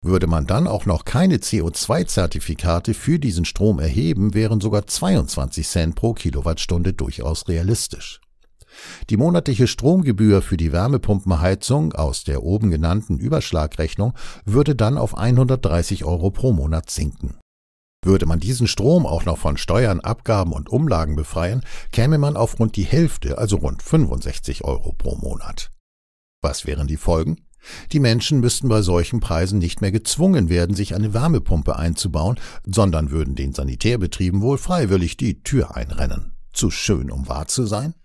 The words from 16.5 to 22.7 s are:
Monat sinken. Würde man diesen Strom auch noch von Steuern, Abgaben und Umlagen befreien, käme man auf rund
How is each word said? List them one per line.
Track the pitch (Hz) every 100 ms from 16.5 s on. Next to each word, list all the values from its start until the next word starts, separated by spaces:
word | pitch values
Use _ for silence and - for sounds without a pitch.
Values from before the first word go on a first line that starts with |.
Monat | 92 71 80 -
sinken. | - 78 - 67 - _ _ _ _ _ _
Würde | 92 95 78
man | 82
diesen | 92 127 117
Strom | - 117 175 139
auch | 82 -
noch | 73
von | 76 71
Steuern, | - 95 120 90
Abgaben | - 110 - 107 87
und | 73 71
Umlagen | 117 156 87 78 76
befreien, | 76 80 87 123 - - -
käme | - 123 156
man | 143 147
auf | 117 -
rund | 110